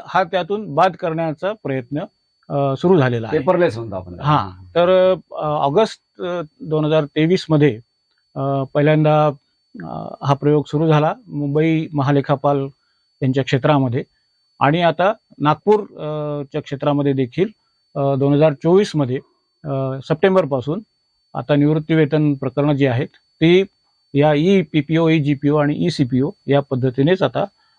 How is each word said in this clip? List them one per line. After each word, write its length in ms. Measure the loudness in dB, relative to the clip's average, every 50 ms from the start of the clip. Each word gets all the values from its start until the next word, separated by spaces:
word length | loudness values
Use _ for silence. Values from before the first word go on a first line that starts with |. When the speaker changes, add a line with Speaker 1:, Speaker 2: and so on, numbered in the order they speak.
| -8
Speaker 1:
हा 180 | -2 -2 -2 -2
त्यातून 500 | 0 -2 -4 -4 -4 -6 -6 -6 -4 0
बाद 220 | 2 2 2 2
करण्याचा 560 | -2 -6 -4 -4 -2 -4 -4 -4 -4 -6 -6
प्रयत्न, 480 | -6 -6 -6 -6 -6 -6 -6 -6 -6 -8 -8 -8 _ _ _ _ _ _ _ -6
अ, 280 | -4 -2 -2 -2 -2
सुरू 220 | 0 2 2 4 4
झालेला 300 | 4 2 0 -2 -4 -4
आहे. 100 | -4 -2
Speaker 2:
पेपरलेस 400 | 0 0 2 2 2 0 0 -4
म्हणतो 160 | -8 -10 -10
आपण. 260 | -10 -10 -12 -14 -6
Speaker 1:
हां, 440 | -2 0 0 0 0 -4 -10 -18 -20 -4 0
तर, 380 | 0 2 4 4 4 4 2 2 0 -4 _
अ, 120 | -10 -8 -6
ऑगस्ट, 800 | -4 -2 -2 -2 0 2 2 0 0 -2 -10 _ _ _ -10
अ, 200 | -8 -6 -6 -8 -8 -10 _ _
दोन 240 | -8 -4 -2 -2 0
हजार 200 | 2 0 0 0
तेवीस 420 | -2 -2 0 2 2 2 0 0 0
मध्ये, 320 | 2 4 4 2 2 -2 -10 _ _ _ _ _ _ _ _ _ _
अ, 260 | -6 -4 -4 -2 -4
पहिल्यांदा, 640 | -4 -4 -2 0 2 2 2 4 2 2 2 2 2 0 -2 -4 _ _ _ _ _ _ -18 -16
अ, 320 | -14 -12 -12 -12 -12 -14 -14 -8 -2
हा 100 | -2 -2
प्रयोग 300 | 0 2 2 2 2 0
सुरू 220 | -2 -4 -2 0 2
झाला 260 | 2 2 0 0 -2 -6 _ -12
मुंबई 580 | -8 -6 -6 -2 0 0 0 2 0 -2 -4 -4
महालेखापाल 760 | -4 -4 -2 0 0 0 0 0 -2 -2 0 0 0 0 -2 -6 -10 _ _ _ _ _ _ _ _ _
यांच्या 220 | -2 0 0 0 0
क्षेत्रामध्ये 600 | 0 -2 0 2 2 2 2 2 0 -2 -4 -6 -8 _ _ _ _ _ _ _ _ _ 0
आणि 220 | 2 2 2 2
आता 300 | 2 0 2 2 0 0 0 -2 _ _ -8 -2
नागपूर, 420 | 0 0 0 0 _ 2 2 2
अ, 640 | 0 -6 -12 -12 -10 -8 -6 -6 -6 -6 -6 -8 -8
च्या 180 | -8 -8 -8
क्षेत्रामध्ये 500 | -8 -8 -8 -4 -2 0 0 2 0 0
देखील, 360 | 0 0 -2 -2 -2 -2 -4 -4 -4 _ _ _ _ _ _ _ -6
अ, 180 | -4 -2 -2 0
दोन 200 | 0 2 2 4
हजार 180 | 4 4 2
चोवीस 440 | 2 0 2 2 4 4 2 2 0
मध्ये, 240 | -2 -2 -2 -4 -6 -8 _ _ _ _ _ _ _ -10
अ, 360 | -8 -6 -4 -4 -6 -6 -8
सप्टेंबरपासून 800 | -6 -6 -2 0 2 2 4 2 2 0 -2 -4 -4 -4 -6 -6 -8 _ _ _ _ _ _ _ _ _ -10
आता 220 | -10 -2 0 2
निवृत्ती 380 | 2 4 2 2 0 0 0 2
वेतन 400 | 2 2 2 2 0 2 0 0
प्रकरणं 380 | -2 -4 -4 -2 -2 0 0
जी 140 | 2 2 2
आहेत 220 | 0 0 -2 -4 -6 -10
ती 480 | _ _ _ _ _ 2 4 4 4 2 0 _ _ _ _ _ _ _ _ 0
या 200 | 2 2 4 2
ईपीपीओ, 720 | 2 2 4 4 2 2 0 -2 -2 0 0 0 2 2 2
ईजीपीओ 480 | 2 2 2 0 -2 0 0 0 2
आणि 300 | 2 2 0 0 0 -2
ईसीपीओ 440 | -2 0 0 -2 0 0 0 0 -2 -4 _ _
या 140 | 0 0 0
पद्धतीनेच 600 | 0 -2 -4 -2 -2 -2 0 0 2 2 2 2
आता, 200 | 0 -2 -2 -4 -4 -6 _ _ _ _ _